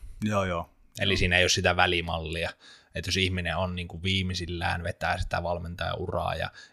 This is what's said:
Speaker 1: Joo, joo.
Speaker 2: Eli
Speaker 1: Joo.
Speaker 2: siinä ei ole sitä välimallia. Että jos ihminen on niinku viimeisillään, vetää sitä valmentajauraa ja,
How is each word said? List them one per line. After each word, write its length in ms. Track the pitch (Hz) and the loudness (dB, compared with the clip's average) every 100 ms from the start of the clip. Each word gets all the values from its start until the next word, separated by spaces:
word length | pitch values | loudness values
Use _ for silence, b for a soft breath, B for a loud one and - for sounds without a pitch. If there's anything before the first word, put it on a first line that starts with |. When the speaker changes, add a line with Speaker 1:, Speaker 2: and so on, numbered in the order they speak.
| - - | -12 -6
Speaker 1:
Joo, 200 | 107 107 | 0 2
joo. 260 | 95 85 - _ - - | 2 0 -4 _ -14 -4
Speaker 2:
Eli 120 | 98 | 0
Speaker 1:
Joo. 60 | 90 | 2
Speaker 2:
siinä 180 | 92 90 | 4 6
ei 80 | |
ole 40 | 90 | 6
sitä 280 | - 90 90 | 4 4 6
välimallia. 760 | 90 90 85 82 78 85 87 - b b b | 4 4 -2 -4 -4 -4 -4 -8 b b b
Että 140 | 85 82 | -8 -2
jos 80 | 92 | 0
ihminen 400 | 92 92 85 82 | 2 0 -2 -2
on 180 | 92 | -2
niinku 280 | 90 85 82 | -4 -8 -6
viimeisillään, 800 | 92 95 92 90 87 85 90 87 | 0 2 0 -2 -4 -2 -2 -2
vetää 360 | 85 - 82 85 | -4 -2 -2 0
sitä 240 | - 92 | 0 -2
valmentajauraa 920 | 85 87 85 87 87 87 90 87 85 | -2 -4 -6 -6 -4 -4 -2 -2 -2
ja, 160 | 82 92 B B | -2 -6 B B